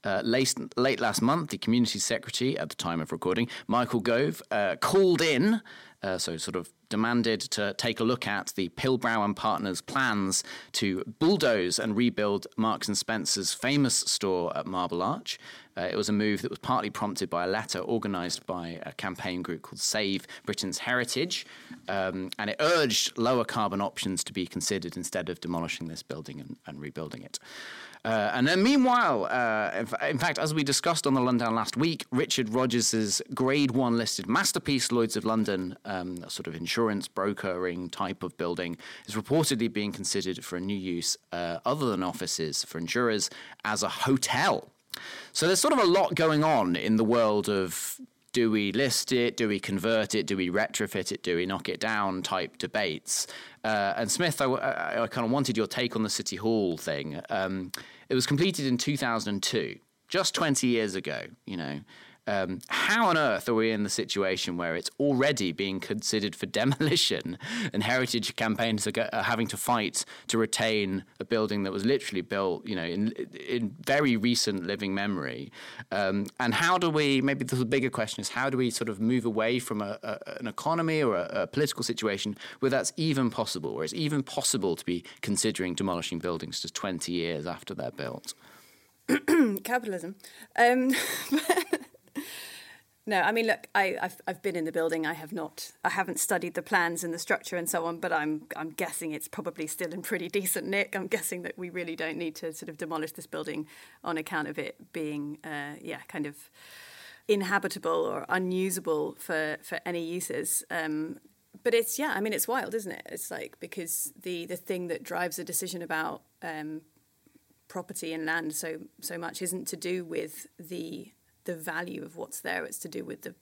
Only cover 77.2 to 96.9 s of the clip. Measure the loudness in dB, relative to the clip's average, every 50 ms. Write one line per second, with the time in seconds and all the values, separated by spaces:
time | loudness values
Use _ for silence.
77.2 | 4 2 0 0 -2 -2 0 0 2 2 2 2 2 2 0 0 -2 -2 -2 -6
78.2 | -6 -4 -2 0 0 2 2 2 2 2 0 -2 -4 -4 -2 0 2 4 4 4
79.2 | 2 2 0 2 2 2 2 0 -2 -2 -4 -4 -2 -4 -6 -8 -6 -8 -8 -8
80.2 | -8 -12 -10 -8 -8 -8 -8 -4 -2 0 0 2 2 2 2 4 4 4 2 2
81.2 | 0 0 0 -2 -2 0 2 0 0 0 0 -4 -4 -4 -2 0 0 0 0 0
82.2 | -2 -4 -4 -6 -10 -16 -8 0 0 2 2 2 2 0 -2 0 0 2 4 4
83.2 | 2 2 2 0 -2 -2 -2 -4 -4 -4 -4 -2 -4 -4 -2 -2 -2 0 0 -2
84.2 | -2 -2 -4 -2 0 2 2 2 2 2 0 0 -2 -2 -2 -2 -4 -8 -14 -10
85.2 | -4 -2 0 2 2 0 0 0 -2 -2 -2 -2 0 0 0 -2 -2 -4 -4 -4
86.2 | -2 -2 -2 -2 -4 -6 -6 -6 -6 -6 -6 -4 -4 -2 -4 -4 -4 -2 -2 0
87.2 | 0 0 -2 -2 -4 -6 -8 -8 -10 -12 -8 -6 -6 -8 -6 -6 -8 -6 -6 -8
88.2 | -10 -12 -16 _ -18 -20 -20 -20 -20 -20 -20 _ _ _ _ _ _ 2 2 2
89.2 | 4 4 6 6 6 6 4 -2 -2 0 -2 0 0 -2 -6 -4 -6 -8 -12 -12
90.2 | -18 -20 -20 -20 -20 -8 _ 6 6 6 8 6 4 4 2 2 0 -2 -4 -4
91.2 | -4 0 0 0 4 4 2 2 2 0 -2 -2 -2 -10 _ -20 _ -12 _ -10
92.2 | -10 -10 -12 -12 -14 -14 -14 -16 -18 -18 -20 -20 _ _ _ _ _ 0 2 4
93.2 | 4 4 4 2 2 2 0 0 -2 -2 _ 2 2 2 2 -2 -4 -4 -6 -6
94.2 | -6 -6 -6 -2 -2 -2 -2 0 -2 0 0 2 2 2 2 0 0 -2 -4 -4
95.2 | -8 -8 -6 -6 -6 -6 -8 -12 -14 -14 -14 _ -2 0 0 0 0 0 0 -2
96.2 | 0 2 2 0 0 -2 -4 -4 -4 2 2 2 2 2